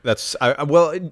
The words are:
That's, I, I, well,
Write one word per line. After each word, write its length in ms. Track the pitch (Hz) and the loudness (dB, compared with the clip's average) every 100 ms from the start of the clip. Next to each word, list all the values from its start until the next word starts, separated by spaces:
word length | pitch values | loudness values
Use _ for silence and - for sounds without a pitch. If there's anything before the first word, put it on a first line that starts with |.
That's, 340 | 120 107 - - | -4 -4 -6 -2
I, 120 | 123 | -2
I, 100 | 135 | -2
well, 340 | 147 165 165 180 170 | 2 4 4 0 -10